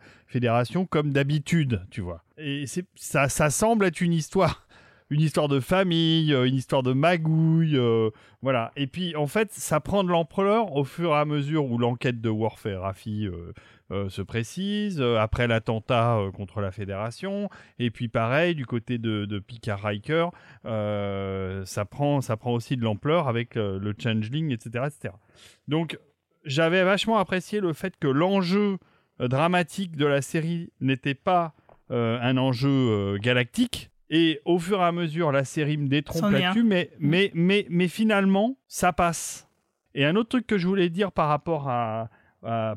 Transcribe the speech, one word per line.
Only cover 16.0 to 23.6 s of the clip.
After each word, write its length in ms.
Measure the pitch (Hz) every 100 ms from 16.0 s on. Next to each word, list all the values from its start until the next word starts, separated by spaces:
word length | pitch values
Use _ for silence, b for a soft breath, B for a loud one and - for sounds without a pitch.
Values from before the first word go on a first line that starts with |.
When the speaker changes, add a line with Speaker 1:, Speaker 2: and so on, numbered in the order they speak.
| 117 113
Speaker 1:
euh, 140 | 98
contre 300 | 92 98 107
la 100 | 98
Fédération, 800 | 101 98 98 113 - 190 202 202 B B B
et 100 | 120
puis 160 | - 120
pareil, 480 | 120 113 139 175 156
du 100 | 123
côté 320 | 120 - 120
de, 280 | 113 107 101
de 140 | 104
Picard 420 | - 120 117 98
Riker, 460 | 104 107 139 160 170 B B B -
euh, 1000 | 110 104 104 101 98 98 95 92 95 95
ça 200 | - 101
prend, 360 | 139 143 143
ça 160 | 123 110
prend 160 | 123
aussi 240 | 120 - 135
de 60 |
l'ampleur 440 | 113 101 143 170 139
avec 280 | 117 117
le, 220 | 117